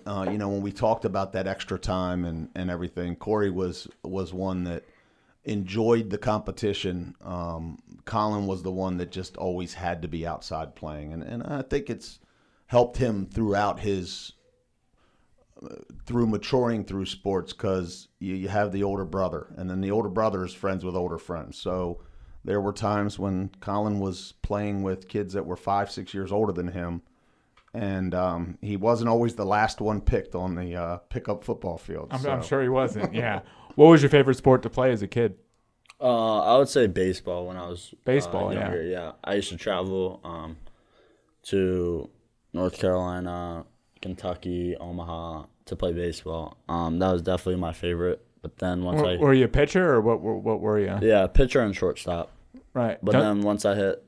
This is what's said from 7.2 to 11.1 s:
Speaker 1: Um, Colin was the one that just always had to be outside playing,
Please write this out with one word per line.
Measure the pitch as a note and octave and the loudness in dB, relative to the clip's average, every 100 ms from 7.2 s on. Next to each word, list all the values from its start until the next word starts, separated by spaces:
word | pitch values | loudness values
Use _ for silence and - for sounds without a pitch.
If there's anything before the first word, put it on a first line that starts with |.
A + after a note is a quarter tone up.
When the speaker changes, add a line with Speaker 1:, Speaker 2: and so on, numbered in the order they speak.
Speaker 1:
Um, | - F2+ E2+ E2 E2 - - G1+ - | -10 -6 -6 -6 -10 -12 -18 -20 -4
Colin | A2 G#2+ G#2 G2 | 0 0 0 -2
was | F#2 | -4
the | F#2 | -4
one | F#2 F#2+ F2+ | -4 -2 -2
that | F2 | -6
just | F#2+ F2+ - | -8 -10 -6
always | F#2 F2+ F2 | -4 -4 -6
had | - F#2 E2+ | -6 -6 -4
to | E2 | -6
be | E2 E2 | -6 -6
outside | D2 - E2 D#2 | -8 -8 -8 -8
playing, | - D#2 D2+ D2+ | -10 -12 -10 -10